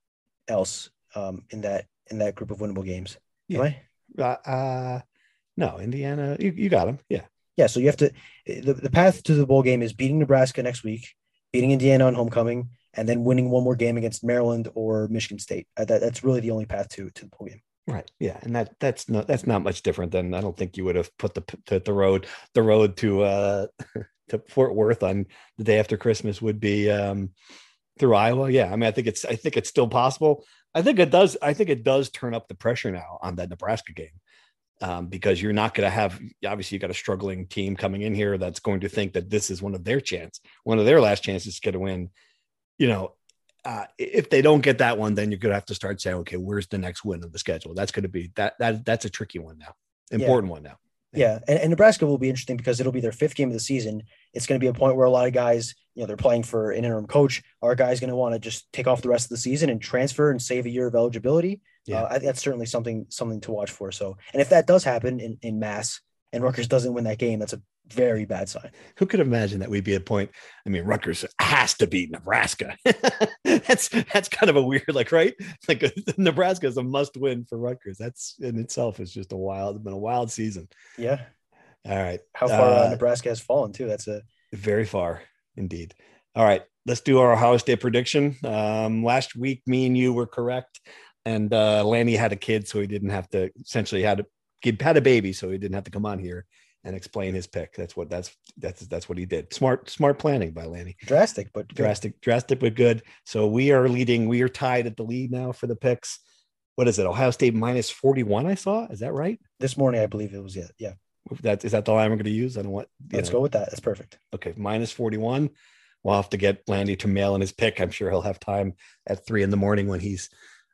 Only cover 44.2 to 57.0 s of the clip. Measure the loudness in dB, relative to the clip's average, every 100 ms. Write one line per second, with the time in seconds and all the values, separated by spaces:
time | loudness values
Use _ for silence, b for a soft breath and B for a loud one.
44.2 | 2 4 6 6 4 2 2 2 0 0
45.2 | -2 -2 0 -2 -4 -10 -8 -6 -6 -6
46.2 | -6 -8 -6 -6 -4 -6 -6 -8 -8 -8
47.2 | -10 -10 -6 -6 -6 -6 -4 -4 -6 -6
48.2 | -8 -4 -4 -2 -2 -2 -2 -2 -4 -10
49.2 | -10 -10 -14 -18 -20 -20 _ _ -6 0
50.2 | 4 4 2 -8 -16 -20 _ _ _ 2
51.2 | 2 2 0 2 2 6 6 6 0 2
52.2 | 0 -2 -6 -4 -2 0 0 -2 -4 -2
53.2 | -2 0 -2 -2 -4 -4 -4 -8 -12 b
54.2 | b -10 -2 2 2 4 4 6 6 6
55.2 | 4 2 4 2 0 -14 _ -10 -8 0
56.2 | 2 2 0 -2 -2 -2 -2 -4